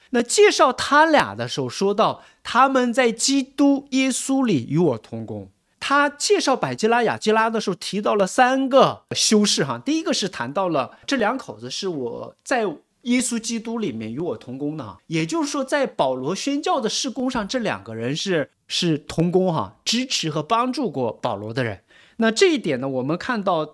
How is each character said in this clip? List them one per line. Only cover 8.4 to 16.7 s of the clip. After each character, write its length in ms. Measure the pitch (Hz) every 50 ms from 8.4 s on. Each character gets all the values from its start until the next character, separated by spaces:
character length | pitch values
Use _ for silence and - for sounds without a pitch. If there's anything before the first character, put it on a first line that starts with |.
| 254 247 262 269 269 254
个 340 | 262 262 202 147 113 - _ - -
修 300 | - - - 220 208 208
士 180 | 196 - - 165
哈。 160 | 131 120 120
第 180 | - 269 311 320
一 60 | 320
个 100 | - 262
是 140 | - 214 185
谈 240 | - - 127 123
到 180 | 143 196 190 180
了 280 | 160 139 123 110 - - _
这 120 | - - 254
两 200 | 208 208 254 254
口 200 | - - 107 107
子 100 | 117 127
是 180 | - - 202 190
我 480 | 170 143 123 117 120 120 117 113 - _ -
在 220 | - 269 247 220 190 147 - _ _ _ _ -
耶 180 | 240 240 254
稣 180 | 240 - 233 226
基 180 | 226 - 233 226
督 200 | 220 233 226 233
里 160 | 214 160 113
面 180 | 113 110 110
与 80 | 113 135
我 160 | 180 165 117
同 220 | 104 - - 123 135
工 180 | 147 147 156
的 80 | 156 123
哈， 140 | 104 90 - _
也 200 | - 160 160 165
就 160 | 165 320 330
是 80 | 294 285
说 140 | - 285 262
在 240 | 262 320 285 262 -
保 260 | - - 151 131 131
罗 220 | 131 127 156 190
宣 260 | 196 - 277 285 285
教 200 | 320 370